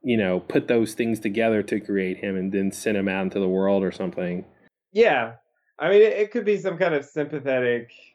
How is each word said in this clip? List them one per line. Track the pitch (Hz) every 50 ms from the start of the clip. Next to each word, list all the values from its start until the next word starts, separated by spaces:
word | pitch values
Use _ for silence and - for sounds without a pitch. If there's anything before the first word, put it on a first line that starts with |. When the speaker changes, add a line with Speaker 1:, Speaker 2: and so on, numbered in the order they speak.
| -
Speaker 1:
you | 127 120
know, | 110 101 92 90 90
put | - - - 139 135
those | - 123 117 110 107 -
things | - 120 113 113 107
together | - 113 98 110 113 113 110 107
to | 101 - - 107
create | - - 101 98 95 92 92
him | - - 101 95
and | 95 92 95
then | 98 98 98 98
send | 95 - - 110 107
him | 98 95
out | 98 95 98
into | 95 95 - 101
the | 98
world | 92 92 95 95 98 101 98 95
or | 90
something. | - - 95 90 85 - 90 87 90 90 - - _ _ _ _ _ _ _ _
Speaker 2:
Yeah. | _ 202 233 214 151 127 113 113 120 - _ _ _ _ _ _ _
I | - 147 170
mean, | 196 208
it, | 220 214 170
it | 196 214 208
could | - 240 208
be | 208 208
some | 190 160 190 170 165
kind | 185 175 156
of | 143 139
sympathetic | - _ 156 147 139 156 151 131 139 131 127 127 120 120 120 120 117 - _ _ _ _